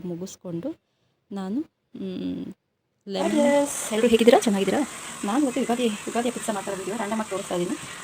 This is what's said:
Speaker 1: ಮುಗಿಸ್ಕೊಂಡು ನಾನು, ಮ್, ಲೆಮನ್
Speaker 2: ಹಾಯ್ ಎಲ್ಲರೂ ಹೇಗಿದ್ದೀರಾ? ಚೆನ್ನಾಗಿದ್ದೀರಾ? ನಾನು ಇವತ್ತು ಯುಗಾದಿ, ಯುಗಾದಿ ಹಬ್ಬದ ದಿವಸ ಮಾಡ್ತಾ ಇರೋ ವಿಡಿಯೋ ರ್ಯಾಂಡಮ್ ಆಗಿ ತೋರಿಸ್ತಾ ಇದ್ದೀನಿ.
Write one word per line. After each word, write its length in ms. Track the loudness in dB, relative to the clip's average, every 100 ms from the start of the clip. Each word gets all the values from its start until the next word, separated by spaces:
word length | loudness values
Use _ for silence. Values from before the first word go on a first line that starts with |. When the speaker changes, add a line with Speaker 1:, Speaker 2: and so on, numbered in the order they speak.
| -6
Speaker 1:
ಮುಗಿಸ್ಕೊಂಡು 720 | -8 -10 -12 -8 -6 -6 -10 _ _ _ _ -12
ನಾನು, 280 | -8 -4 -4 -6 _ _ -12
ಮ್, 500 | -8 -6 -6 -6 -8 -14 _ _ _ _ -8
ಲೆಮನ್ 240 | -2 2
Speaker 2:
ಹಾಯ್ 360 | 4 6 4 2 -2 -4
ಎಲ್ಲರೂ 160 | 2 4
ಹೇಗಿದ್ದೀರಾ? 320 | 8 8 8
ಚೆನ್ನಾಗಿದ್ದೀರಾ? 400 | 6 2 2 0 0 -6 -12 -6 -2
ನಾನು 180 | 2
ಇವತ್ತು 160 | 2 0
ಯುಗಾದಿ, 240 | 0 2
ಯುಗಾದಿ 460 | 0 0 -4 -2 -2
ಹಬ್ಬದ 120 | -4
ದಿವಸ 80 | -4
ಮಾಡ್ತಾ 180 | -4 -4
ಇರೋ 80 | -4
ವಿಡಿಯೋ 160 | -4 -4
ರ್ಯಾಂಡಮ್ 240 | -2 -2
ಆಗಿ 100 | -2
ತೋರಿಸ್ತಾ 260 | -4 -4 -2
ಇದ್ದೀನಿ. 220 | -2 -4 -8 -14